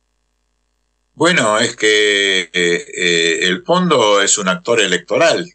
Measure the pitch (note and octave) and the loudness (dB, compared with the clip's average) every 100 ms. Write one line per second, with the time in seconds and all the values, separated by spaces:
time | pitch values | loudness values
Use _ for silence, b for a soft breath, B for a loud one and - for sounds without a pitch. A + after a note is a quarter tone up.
0 | _ _ _ _ _ _ _ _ _ _ | _ _ _ _ _ _ _ _ _ _
1 | _ - E3 E3 A2 G#2+ A2+ - G#2+ G#2 | _ -2 0 2 2 0 -2 -2 0 2
2 | G#2 G2+ G2 F#2 E2+ F2+ F2 E2+ - - | 2 0 0 -2 -2 -2 0 -2 -4 -4
3 | F2 E2+ E2 D#2+ F2+ F2+ - F3 F3+ C3+ | -2 0 0 0 -2 -2 -2 0 2 2
4 | G#2+ G2+ G2+ - F#2 F2+ - A#2 F#2+ F2 | 2 2 2 -2 -2 -4 -2 0 0 -2
5 | - G#2 E3 G#2+ - | -2 0 0 0 -6